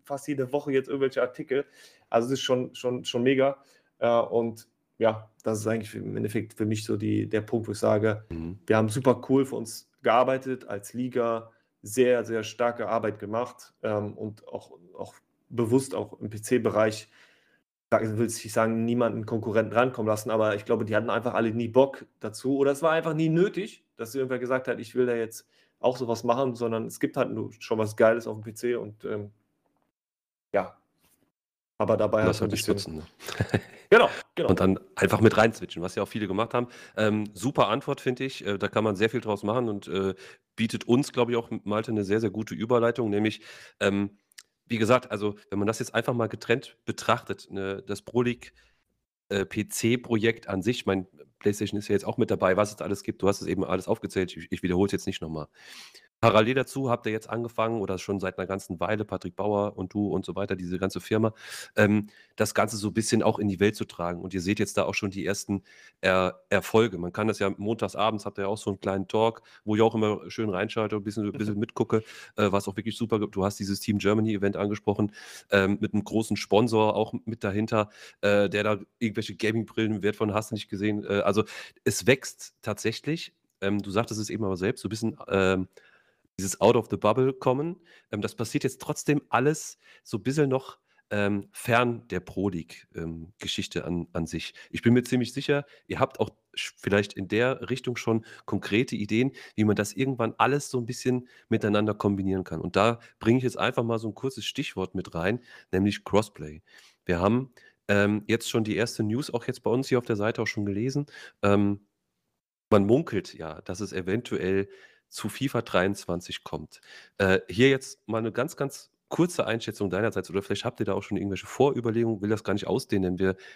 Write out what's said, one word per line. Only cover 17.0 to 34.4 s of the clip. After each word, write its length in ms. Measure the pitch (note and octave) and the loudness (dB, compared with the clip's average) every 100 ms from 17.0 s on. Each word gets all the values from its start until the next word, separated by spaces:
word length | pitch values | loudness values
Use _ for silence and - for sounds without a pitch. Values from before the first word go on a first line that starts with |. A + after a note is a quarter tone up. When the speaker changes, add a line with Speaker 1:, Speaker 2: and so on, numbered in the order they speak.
| - _ _ _ _ _ _ _ _ | -10 _ _ _ _ _ _ _ _
Speaker 1:
sag-, 280 | A2+ A2 G#2+ | 2 2 0
will 80 | A#2 | -2
ich 180 | - | -2
nicht 80 | A2 | -4
sagen, 320 | A2+ A2+ A2+ | 0 2 2
niemanden 400 | A2+ A#2+ A#2 A2 | 0 2 0 -2
Konkurrenten 480 | A2 A2+ A#2 G#2+ G#2+ | -4 -4 0 0 2
rankommen 340 | G#2+ B2+ B2+ A2 | 2 2 0 0
lassen, 240 | G#2+ G#2+ | -2 0
aber 240 | A2 G#2+ G#2 | 0 2 0
ich 100 | - | 0
glaube, 180 | A#2 | -2
die 100 | G#2+ | 0
hatten 140 | G#2+ A#2 | 0 0
einfach 240 | A2 A#2+ | -2 0
alle 200 | A2 A#2 | 0 0
nie 160 | A2 A#2 | 0 2
Bock 360 | A#2+ C#3 - - _ | 4 4 2 -18 _
dazu 400 | A2 G#2+ C3 C#3 | -12 -6 -2 2
oder 140 | C#3 | 2
es 100 | C#3+ | 4
war 80 | D#3+ | 2
einfach 240 | D#3+ E3 | 2 0
nie 160 | D#3 D#3+ | 0 2
nötig, 560 | E3 F#3+ - G#3+ - _ - | 4 2 0 -8 -12 _ -12
dass 180 | A2+ | -8
irgendwer 240 | C3+ C3 B2+ | -4 -2 -2
gesagt 300 | B2 C3 B2+ | -2 -2 -2
hat, 100 | A2+ | -4
„Ich 160 | A2 | -4
will 120 | B2 B2 | 0 0
da 80 | |
jetzt 340 | A#2+ A2+ - - _ _ _ | 0 -4 -8 -20 _ _ _
auch 180 | B2 B2 | -2 0
sowas 260 | A#2+ A2 | -2 0
machen“, 320 | A#2+ A#2 C3+ | 2 2 0
sondern 300 | A#2 A#2 A2+ | -2 -2 -2
es 160 | A2+ - | -4 -4
gibt 160 | - - | -2 0
halt 140 | A#2+ | -2
nur 200 | A2 - - | -2 -8 -10
schon 200 | - A2+ | -4 -2
was 180 | G#2+ G#2+ | -2 4
Geiles 300 | A2+ A#2 A2+ | 6 6 0
auf 100 | G#2+ | -10
dem 60 | |
P 100 | G#2+ | -12
C 220 | A2 A#2+ | -6 -4
und, 320 | A#2+ G#2+ G#2+ G2+ | -4 -6 -12 -10
ähm, 240 | G#2+ G2+ - _ _ _ _ _ _ _ _ _ _ _ | -8 -10 -16 _ _ _ _ _ _ _ _ _ _ _
ja. 240 | G2 F#2 - _ _ _ _ _ _ _ _ _ - | -2 -2 -6 _ _ _ _ _ _ _ _ _ -4
Aber 180 | G#2 A2 | 2 2
dabei 220 | G#2+ A2 | 2 2
Speaker 2:
Und 60 | |
Speaker 1:
halt 40 | A2 | 2
Speaker 2:
das 80 | G#2 | 2
Speaker 1:
so 80 | |
ein 60 | F#2 | -2
Speaker 2:
halt 20 | |
nicht 140 | G#2 - | -2 -2
Speaker 1:
bisschen 280 | G2+ - | -2 -4
Speaker 2:
nutzen, 20 | D#2 | -10
ne? 640 | D#2+ _ - - - - | -12 _ -12 -4 -2 -2
<laughs> 100 | - - - | -4 -14 6
Speaker 1:
Genau, 200 | A3+ F#3 - - | 8 8 2 -8
genau. 140 | - | -2